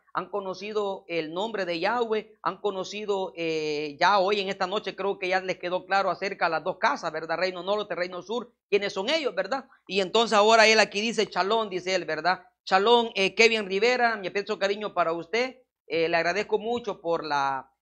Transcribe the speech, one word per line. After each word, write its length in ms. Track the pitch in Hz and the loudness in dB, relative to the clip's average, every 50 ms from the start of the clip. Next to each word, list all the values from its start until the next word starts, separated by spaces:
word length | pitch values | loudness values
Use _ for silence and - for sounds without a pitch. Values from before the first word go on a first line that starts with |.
| _ _ - | _ _ -8
han 160 | 160 185 - | -8 -6 -4
conocido 760 | - 202 196 190 180 180 196 214 214 214 202 196 190 - - - | -6 -6 -6 -6 -8 -8 -8 -4 -2 -2 -2 -2 -4 -6 -8 -4
el 240 | 170 165 160 151 165 | -4 -4 -4 -4 -4
nombre 320 | 180 208 226 214 196 185 | -4 -4 -4 -2 -4 -4
de 160 | 175 175 165 | -2 -2 -2
Yahweh, 580 | 175 202 233 247 233 220 220 214 208 - - - | -2 0 0 0 0 0 -2 -4 -4 -8 -14 -6
han 200 | - 165 190 190 | -4 -4 -4 -2
conocido, 720 | - 208 190 185 180 - 202 208 214 196 202 190 185 175 - | -4 -4 -4 -4 -6 -8 -8 -8 -4 -2 -2 -2 -2 -4 -4
eh, 640 | 170 170 160 160 156 156 151 151 147 151 147 143 143 | -4 -4 -2 -2 -2 -2 -2 -4 -4 -6 -6 -2 2
ya 200 | 175 180 208 202 | 4 4 6 4
hoy 200 | 180 196 214 202 | 4 2 2 0
en 80 | 190 | 0
esta 200 | 190 190 190 190 | -4 -2 -4 -4
noche 280 | 180 196 214 - 190 - | -2 -2 -4 -4 -6 -8
creo 240 | - 190 202 190 - | -4 -4 -4 -4 -2
que 80 | 185 | -2
ya 140 | 180 185 190 | -2 0 0
les 180 | 185 185 170 - | 0 -2 -6 -4
quedó 260 | - 175 180 180 185 | -4 -4 -4 -4 -2
claro 240 | - 190 196 190 185 | 0 0 2 2 0
acerca 360 | 170 - 190 202 190 - 190 | -2 -2 -4 -6 -2 -2 0
de 60 | 170 | 0
las 120 | 160 160 151 | 0 -2 -2
dos 140 | 185 180 | -4 -4
casas, 340 | - - 240 285 - 185 165 | 0 0 0 0 0 -6 -6
¿verdad? 260 | 151 156 160 165 165 | -6 -6 -4 -4 -2
Reino 240 | 160 185 185 180 175 | -2 -2 -2 -2 -4
Norte, 320 | 175 190 208 214 202 - 175 | -4 -2 -2 -2 -2 -6 -4
Reino 280 | 170 180 185 180 175 | -6 -4 -6 -6 -10
Sur, 320 | - - 226 247 - - _ _ _ - | -8 -6 -6 -6 -8 -10 _ _ _ -2
quiénes 240 | 196 202 202 196 196 | 0 0 0 -2 -4
son 160 | 190 190 247 | -4 -2 -2
ellos, 260 | 311 330 294 233 180 | -2 -2 -2 -4 -4
¿verdad? 300 | 190 190 190 220 269 - _ _ _ _ | -4 -4 -4 -4 -6 -6 _ _ _ _
Y 140 | - 185 196 | -4 -2 -2
entonces 380 | 190 170 - 220 233 202 220 | 0 2 2 2 2 4 4
ahora 280 | 202 208 220 226 226 214 | 6 6 8 8 8 8
él 140 | 220 220 220 | 8 8 6
aquí 220 | 202 208 - 202 | 4 2 0 -2
dice, 260 | 214 233 196 220 196 - | -2 -2 0 0 -2 -2
"Shalom", 400 | - 180 180 196 226 226 220 202 | 0 -2 0 2 2 0 0 -2
dice 240 | 180 175 175 185 190 | -6 -6 -2 -2 -2
él, 120 | 180 170 | -2 -2
¿verdad? 360 | 151 156 151 156 175 185 - - _ _ _ - | -2 -6 -2 0 0 0 -2 -4 _ _ _ -4
"Shalom, 440 | - 196 190 202 233 240 240 226 226 - | 2 2 4 6 6 6 6 4 2 0
eh, 200 | 196 190 185 185 | 0 0 0 4
Kevin 320 | 214 226 226 226 220 208 | 4 4 4 4 2 -2
Rivera, 480 | 185 190 196 220 247 254 247 240 233 226 | -2 0 2 2 2 2 4 2 2 0
mi 120 | 208 185 | -2 -6
aprecio 300 | 175 - 202 196 214 214 | -4 -4 -4 -4 -4 -4
cariño 360 | 165 196 196 208 214 214 190 - | -2 0 -2 -2 -2 -6 -4 -2
para 180 | 180 170 165 | 0 0 0
usted, 460 | 170 170 165 - 214 233 254 262 254 _ _ _ _ _ _ | 0 -4 -6 -2 -2 -2 -2 -2 -6 _ _ _ _ _ _
eh, 200 | - 151 165 165 | -4 0 0 2
le 100 | 160 170 | 2 2
agradezco 400 | 165 165 170 175 202 202 - 214 | 2 2 0 0 -2 -2 -2 -2
mucho 420 | 196 208 233 240 233 233 208 180 - | -2 -2 -2 -4 -4 -4 -6 -8 -6
por 260 | - 170 170 160 147 | -4 -4 -4 -2 -2
la 440 | 151 143 143 139 139 135 131 131 _ _ _ | -2 -2 -2 0 -2 -4 -6 -8 _ _ _